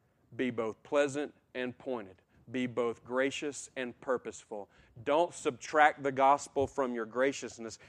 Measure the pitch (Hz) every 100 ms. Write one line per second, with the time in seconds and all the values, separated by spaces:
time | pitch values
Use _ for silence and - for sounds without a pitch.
0 | _ _ _ 117 131 117 113 104 - 147
1 | 143 135 151 - _ 123 127 120 - 123
2 | 98 92 _ _ - 123 127 120 120 113
3 | - 123 135 131 151 135 - - 127 117
4 | - 123 117 104 - 107 98 _ - -
5 | 113 147 175 - 156 123 - 151 151 -
6 | 139 135 135 143 - - 135 - 131 120
7 | 110 110 135 135 117 - 113 107